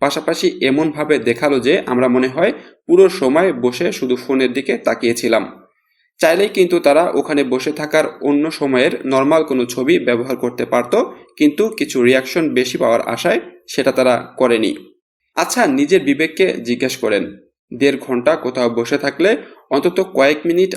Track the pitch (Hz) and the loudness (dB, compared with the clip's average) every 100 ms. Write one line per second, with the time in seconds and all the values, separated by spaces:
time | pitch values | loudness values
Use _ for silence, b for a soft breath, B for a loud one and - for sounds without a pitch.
0 | 143 156 160 165 180 - 131 139 160 147 | -4 -2 -4 -2 -2 0 0 2 0 -2
1 | 151 143 120 120 147 139 120 180 - 127 | 0 0 0 0 2 2 2 0 0 0
2 | 131 127 127 139 202 - B B - 175 | 2 2 0 0 -2 -2 B B 2 6
3 | 190 185 131 151 185 127 123 - 175 - | 6 4 0 2 2 0 -2 -2 -4 -4
4 | 131 123 131 131 127 127 - 117 - 113 | -2 -4 -2 0 0 -2 -4 -2 -2 0
5 | 117 117 120 110 98 - _ _ _ _ | -2 0 0 0 0 -12 _ _ _ _
6 | _ - 160 175 208 202 175 170 147 147 | _ 0 2 2 2 2 2 2 2 2
7 | 175 143 143 147 127 127 151 147 151 156 | 2 0 -2 -2 -2 -2 -4 -6 -2 0
8 | - - 139 143 160 - 143 123 143 - | -2 -2 -2 0 0 -2 -2 2 0 0
9 | 131 135 139 160 156 131 123 131 131 180 | -2 0 2 2 2 -2 -2 -2 0 0
10 | 123 117 131 123 120 123 120 123 120 214 | 2 -2 -2 -4 -6 -4 -2 -2 0 0
11 | - B B - 151 147 220 220 139 131 | -2 B B 0 0 2 -2 -2 -4 2
12 | 120 131 131 175 156 123 127 - 120 117 | 4 2 0 -2 -2 0 -2 -2 0 0
13 | - 117 175 277 - - - - 135 127 | -2 -4 0 -2 -4 -18 -10 -2 0 2
14 | 127 120 - - 127 113 107 - - _ | 2 0 -2 -2 0 2 0 -4 -12 _
15 | _ _ _ - 180 247 196 131 147 185 | _ _ _ -4 -2 0 2 2 2 2
16 | 139 139 156 156 185 - 117 120 127 - | 2 0 -2 0 0 0 -4 -2 -4 -2
17 | 110 104 85 - _ _ - 120 139 131 | -2 0 -2 -10 _ _ -14 -2 0 0
18 | - 123 127 160 127 127 120 117 120 143 | -4 -2 0 0 -2 -2 -2 -2 -2 -2
19 | 139 - 185 240 B B B 139 175 180 | -4 0 0 0 B B B -2 0 -2
20 | 185 139 135 151 170 170 185 | -2 2 2 2 0 0 0